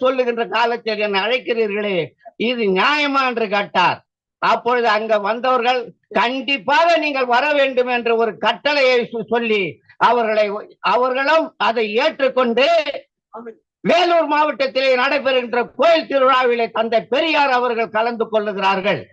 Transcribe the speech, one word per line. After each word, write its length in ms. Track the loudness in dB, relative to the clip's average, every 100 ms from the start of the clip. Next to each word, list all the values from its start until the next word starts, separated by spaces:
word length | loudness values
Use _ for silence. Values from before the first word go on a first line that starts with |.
சொல்லுகின்ற 420 | 0 0 -2 -2 -2 0
காலத்தில் 480 | -2 -2 -4 -4 -2
என்னை 140 | -2 -2
அழைக்கிறீர்களே, 720 | -2 -2 -2 -2 -2 -4 -4 -6 _ -18 -6
இது 240 | -4 -2 0
நியாயமா 520 | 2 0 0 0 0 -2
என்று 200 | -2 -2
கேட்டார். 520 | -2 -2 0 0 -2 _ _ _ -4
அப்பொழுது 460 | 0 0 0 0 2
அங்க 260 | 0 0 0
வந்தவர்கள், 600 | 0 -2 0 0 2 -2 -4 -16 -6
"கண்டிப்பாக 880 | -2 0 -2 -4 -4 0 2 4 2
நீங்கள் 280 | 0 -2 0
வர 200 | 0 2
வேண்டும்" 340 | 2 2 2 0
என்ற 220 | 0 0 0
ஒரு 160 | 0 0
கட்டளையை 600 | -2 -2 -2 2 2 2
சொ-, 260 | 0 -6 -4
சொல்லி 360 | -2 0 -2 -2 -8 _ 0
அவர்களை, 480 | 2 2 0 0 0 -2 -10 -6
அவர்களும் 680 | -2 0 0 0 2 2 0 -2
அதை 280 | -2 0 -2 0
ஏற்றுக்கொண்டு 720 | 0 0 -2 0 0 2 2 2 0 -8 -12 _ _ -18 -18 -20 _ _
வேலூர் 440 | 0 2 4 2 2
மாவட்டத்திலே 640 | 0 0 0 -2 0 2 2
நடைபெறுகின்ற 640 | 2 0 0 0 0 -4 -4
கோயில் 360 | 0 4 4 2
திருவிழாவிலே 600 | 2 4 4 2 0 -2
தந்தை 300 | -2 0 -2 0
பெரியார் 460 | -2 0 2 2
அவர்கள் 440 | 2 0 -2 -2 -2
கலந்து 300 | -2 -2 -2
கொள்ளுகிறார்கள். 720 | -2 -2 -2 0 0 -2 -4 -6